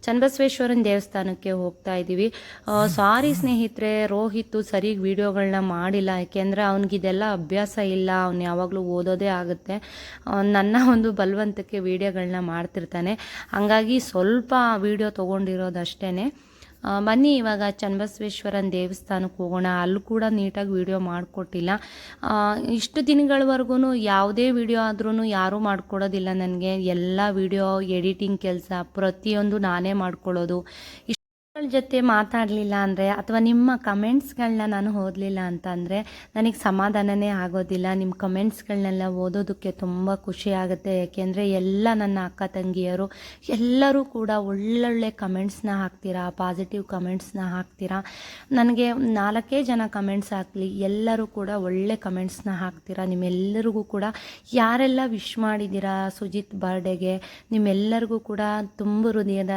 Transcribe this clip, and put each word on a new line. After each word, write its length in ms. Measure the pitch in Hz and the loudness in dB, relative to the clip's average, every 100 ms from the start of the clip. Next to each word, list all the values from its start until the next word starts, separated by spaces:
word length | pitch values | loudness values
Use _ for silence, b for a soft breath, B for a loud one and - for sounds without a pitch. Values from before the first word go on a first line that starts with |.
ಚನ್ನಬಸವೇಶ್ವರನ 800 | - 240 262 269 269 269 247 240 | -2 2 2 4 0 2 2 2
ದೇವಸ್ಥಾನಕ್ಕೆ 680 | 208 202 202 196 190 180 196 | 2 2 0 -4 -4 -4 -4
ಹೋಗ್ತಾ 440 | 185 180 175 190 | -2 -4 -6 -4
ಇದ್ದೀವಿ. 400 | 185 180 180 226 B B B - | -4 -2 0 0 B B B -2
ಆ, 180 | 208 208 | 2 2
ಸಾರಿ 480 | 170 202 233 294 | 4 4 6 4
ಸ್ನೇಹಿತರೆ, 720 | 180 254 233 226 - 214 214 214 | 2 2 2 0 -2 0 0 0
ರೋಹಿತ್ 560 | 202 220 220 220 214 | 0 0 -2 -4 -4
ಸರಿಗ್ 380 | 208 196 208 202 | -2 0 0 0
ವಿಡಿಯೋಗಳನ್ನ 580 | 190 196 202 196 196 190 | 0 2 2 2 2 2
ಮಾಡಿಲ್ಲ, 520 | 190 170 185 202 190 185 | 0 0 0 2 2 0
ಯಾಕೆಂದ್ರೆ 440 | 180 196 190 196 | -2 -2 0 2
ಅವ್ನಿಗಿದೆಲ್ಲ 680 | 202 196 196 196 185 185 214 | 2 2 0 0 0 0 0
ಅಭ್ಯಾಸ 460 | 185 151 196 202 220 | -2 -2 -2 -2 -2
ಇಲ್ಲ, 320 | 196 190 185 185 | 0 0 2 2
ಅವ್ನು 180 | 180 180 | 0 0
ಯಾವಾಗ್ಲೂ 380 | 175 175 180 190 | -2 -2 -2 -2
ಓದೋದೇ 460 | 180 175 180 180 196 | -2 -2 0 0 0
ಆಗುತ್ತೆ. 560 | 180 175 175 - 208 B B B B - | -2 -2 -6 -6 -8 B B B B -4
ಆ, 160 | 202 | 0
ನನ್ನ 340 | 202 202 202 240 254 | 4 4 4 6 6
ಒಂದು 200 | 233 220 | 6 4
ಬಲವಂತಕ್ಕೆ 680 | 202 190 202 214 202 - 202 | 2 2 2 -2 -4 -6 -4
ವಿಡಿಯೋಗಳನ್ನ 580 | 185 185 196 185 180 180 | -2 0 0 -2 -2 -2
ಮಾಡ್ತಿರ್ತಾನೆ, 760 | 175 170 170 185 165 175 180 220 B B B | -4 -4 -4 -6 -6 -2 -2 -4 B B B
ಹಂಗಾಗಿ 480 | 196 208 220 220 254 | 0 4 4 4 0
ಸ್ವಲ್ಪ 540 | - 185 190 247 240 254 240 208 | 0 2 4 2 2 2 4 2
ವಿಡಿಯೋ 340 | 208 208 214 | 0 0 -2
ತೊಗೊಂಡಿರೋದು 680 | 202 185 190 190 185 185 175 | -2 -2 -2 -2 -2 -4 -4
ಅಷ್ಟೇನೆ. 680 | 170 - 190 180 254 - B B B B | -6 -6 -4 -2 -4 -6 B B B B
ಆ, 160 | 196 202 | -4 0
ಬನ್ನಿ 360 | 214 233 285 269 | 2 4 6 4
ಇವಾಗ 260 | 220 208 202 | 2 0 -2
ಚನ್ನಬಸವೇಶ್ವರನ 960 | 202 202 196 208 - 208 - 202 196 196 | -2 -2 -2 -4 -6 -8 -6 -4 -2 0
ದೇವಸ್ಥಾನಕ್ಕೆ 640 | 180 180 190 - 185 185 - | -2 -4 -6 -4 -4 -4 -4
ಹೋಗೋಣ. 300 | 175 180 185 180 | -2 0 0 2
ಅಲ್ಲೂ 180 | 180 196 | 0 0
ಕೂಡ 240 | - 220 220 | -2 0 2
ನೀಟಾಗಿ 400 | 214 196 202 202 | 0 0 -2 -2
ವಿಡಿಯೋ 300 | 185 180 190 | -2 0 -2
ಮಾಡ್ಕೊಟ್ಟಿಲ್ಲ. 680 | 180 175 180 190 180 180 175 208 B B B B | -2 -4 -8 -10 -8 -4 -2 -2 B B B B
ಆ, 340 | - 214 208 214 | -2 2 2 0
ಇಷ್ಟು 500 | 240 233 - 311 262 | -2 -2 -2 0 4
ದಿನಗಳವರೆಗೂ 880 | 285 285 269 269 262 247 254 262 | 4 6 4 4 2 2 2 2
ಯಾವುದೇ 560 | 247 208 196 202 214 254 | 2 2 4 4 4 2
ವಿಡಿಯೋ 300 | 240 226 226 | 2 2 2
ಆದ್ರೂ 420 | 220 214 220 220 | 0 0 0 0
ಯಾರೂ 360 | 220 196 185 208 | 2 2 2 0
ಮಾಡ್ಕೊಡೋದಿಲ್ಲ 720 | 214 190 - 196 196 190 185 | 0 -2 -2 -2 -2 -2 -2
ನನಗೆ. 520 | 185 180 180 185 190 | -2 -2 -2 -2 0
ಎಲ್ಲ 360 | 185 175 180 190 208 | 0 0 0 2 2
ವಿಡಿಯೋ 500 | 190 190 196 190 190 | 2 0 2 2 0
ಎಡಿಟಿಂಗ್ 600 | 190 180 185 185 202 196 | 0 0 0 0 -2 -2
ಕೆಲಸ 320 | 190 180 - 180 | -2 -4 -4 -8
ಪ್ರತಿಯೊಂದು 760 | 175 196 190 185 214 208 208 208 | -6 -2 -2 0 -2 0 0 0
ನಾನೇ 340 | 190 175 190 | 0 0 0
ಮಾಡ್ಕೊಳ್ಳೋದು. 760 | 196 185 175 185 175 175 180 - B B B B 226 _ _ _ 302 | 0 -2 -4 -4 -2 0 -2 -6 B B B B -8 _ _ _ -8
ಇಷ್ಟ್ರ 220 | 285 262 | -2 -2
ಜೊತೆ 200 | 269 254 | 0 2
ಮಾತಾಡ್ಲಿಲ್ಲ 720 | 247 214 202 233 214 214 208 | 4 4 2 0 0 -2 0
ಅಂದ್ರೆ, 340 | 202 196 185 196 | 0 0 2 0
ಅಥವಾ 300 | 202 - 226 | 0 0 2
ನಿಮ್ಮ 320 | 226 240 247 240 | 4 6 4 2
ಕಾಮೆಂಟ್ಸ್‌ಗಳನ್ನ 840 | 214 202 214 269 277 - 233 220 214 | 0 0 2 0 0 -4 -2 0 0
ನಾನು 280 | 202 208 | 0 0
ಓದ್ಲಿಲ್ಲ 440 | 202 190 185 196 190 | 0 -2 -4 -4 -2
ಅಂತ 260 | 180 175 185 | -4 -4 -6
ಅಂದ್ರೆ, 640 | 175 175 202 214 - - | -4 -4 -4 -6 -12 -8
ನನಗೆ 180 | 220 226 | 0 0
ಸಮಾಧಾನನೇ 760 | 220 202 190 202 208 202 202 208 | 2 0 2 2 2 2 2 0
ಆಗೋದಿಲ್ಲ. 600 | 196 180 185 180 185 185 | 0 -2 -2 -2 -2 0
ನಿಮ್ಮ 200 | 190 185 | 0 -2
ಕಾಮೆಂಟ್ಸ್‌ಗಳನ್ನೆಲ್ಲ 880 | 180 190 185 214 - - 202 196 190 | -2 -2 0 0 -2 -4 -2 0 0
ಓದೋದಕ್ಕೆ 680 | 185 185 185 202 202 190 190 | -2 -2 -2 -2 -2 -4 -6
ತುಂಬ 440 | 185 180 180 190 | -6 -4 -2 -2
ಖುಷಿ 360 | 196 - 180 208 | -2 -6 -6 -2
ಆಗುತ್ತೆ, 480 | 190 185 185 196 185 | 0 -2 -2 -2 -2
ಯಾಕೆಂದ್ರೆ 520 | 175 - 185 185 202 | -2 -2 -2 0 0
ಎಲ್ಲ 380 | 190 185 196 226 | 2 2 2 2
ನನ್ನ 240 | 214 202 190 | 2 0 -2
ಅಕ್ಕ 180 | 180 - 190 | -4 -6 -6
ತಂಗಿಯರು 640 | 190 185 180 180 180 196 B B B - | -4 -4 -2 -2 -2 -4 B B B -4
ಎಲ್ಲರೂ 560 | 220 240 262 277 277 | 0 2 4 4 4
ಕೂಡ 260 | 269 233 220 | 0 -4 -2
ಒಳ್ಳೊಳ್ಳೆ 800 | 214 196 196 214 240 240 233 220 | -2 -2 -2 0 0 2 0 -2
ಕಾಮೆಂಟ್ಸ್‌ನ 600 | 220 190 185 196 - 214 | -4 -4 -2 -2 -4 -4
ಹಾಕ್ತೀರಾ, 600 | 196 185 - 190 180 180 | -2 -4 -6 -6 -4 -4
ಪಾಸಿಟಿವ್ 540 | 180 180 175 185 208 | -4 -4 -2 -6 -6
ಕಾಮೆಂಟ್ಸ್‌ನ 560 | 196 185 180 185 - 196 | -6 -4 -4 -4 -6 -6
ಹಾಕ್ತೀರಾ. 640 | 185 180 180 - 185 190 - B B B B | -4 -4 -8 -8 -6 -6 -8 B B B B
ನನಗೆ 400 | 254 240 233 240 | 4 4 4 2
ನಾಲ್ಕೇ 720 | 247 240 214 202 226 - 269 | 2 2 2 2 0 0 0
ಜನ 200 | 254 233 214 | 2 0 0
ಕಾಮೆಂಟ್ಸ್ 460 | 208 196 196 202 | -2 -2 -2 -4
ಹಾಕ್ಲಿ, 480 | 196 185 196 190 196 | -6 -6 -6 -6 -2
ಎಲ್ಲರೂ 460 | 196 208 226 220 220 | -2 0 0 0 -2
ಕೂಡ 220 | 208 190 | -4 -4
ಒಳ್ಳೆ 480 | 208 180 185 180 165 | -2 -2 0 0 -2
ಕಾಮೆಂಟ್ಸ್‌ನ 540 | 185 185 185 - 202 | -4 -4 -4 -6 -6
ಹಾಕ್ತೀರಾ. 540 | 180 185 - - 185 | -4 -6 -8 -10 -6
ನಿಮ್ಮೆಲ್ಲರಿಗೂ 800 | 185 180 180 180 196 220 226 214 | -2 0 0 0 0 0 0 -2
ಕೂಡ, 200 | 208 202 208 - B B - | -2 -4 -4 -6 B B -2
ಯಾರೆಲ್ಲ 480 | 240 226 247 269 262 262 | 2 4 4 4 2 0
ವಿಶ್ 320 | 214 - 226 | -4 -6 -2
ಮಾಡಿದ್ದೀರಾ 680 | 214 214 202 196 196 190 190 | 0 0 -2 -4 -2 -2 -4
ಸುಜಿತ್ 460 | - 196 202 202 | -6 -6 -6 -6
ಬರ್ಡೇಗೆ, 880 | 196 185 185 185 175 185 185 - - - | -6 -4 -2 -2 -2 -2 -4 -6 -16 -2
ನಿಮ್ಮೆಲ್ಲರಿಗೂ 680 | 220 208 196 214 226 220 226 | 2 4 4 2 0 0 -2
ಕೂಡ 220 | 220 208 208 214 202 - | -4 -4 -2 -2 -6 -4
ತುಂಬು 320 | 208 208 226 | 0 2 2
ಹೃದಯದ 420 | 214 202 196 190 | 2 0 0 0